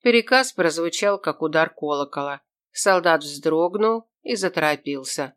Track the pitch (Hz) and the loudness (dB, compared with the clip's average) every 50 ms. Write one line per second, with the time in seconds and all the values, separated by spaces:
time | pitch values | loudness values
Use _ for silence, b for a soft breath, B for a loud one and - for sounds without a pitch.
0 | _ 247 233 233 226 - 269 262 262 254 - - 175 165 147 165 165 170 165 - | _ 4 2 2 2 4 2 2 2 0 -2 0 0 0 0 -2 -4 -4 -4 0
1 | 208 202 202 196 - 165 147 - 160 156 151 160 160 160 _ - 156 147 147 143 | 0 0 0 0 -4 -6 -4 -2 -4 0 2 0 0 0 _ -8 -4 -4 -2 -2
2 | 143 139 - 143 143 143 143 135 _ _ _ _ _ _ _ - - 202 190 180 | -4 -6 -6 -8 -8 -8 -10 -12 _ _ _ _ _ _ _ 0 2 2 2 4
3 | 170 175 165 151 147 147 147 143 - 160 156 160 170 175 185 202 214 220 226 226 | 4 4 2 2 0 -8 -14 -4 -2 0 2 2 0 0 0 0 0 0 0 -2
4 | 226 _ _ _ _ - 240 208 190 180 185 170 156 151 147 143 _ 143 143 135 | -6 _ _ _ _ -6 -4 -2 -2 -2 -2 0 0 0 0 -2 _ -8 -8 -8
5 | 131 - - - 143 127 _ | -8 -8 -6 -6 -8 -8 _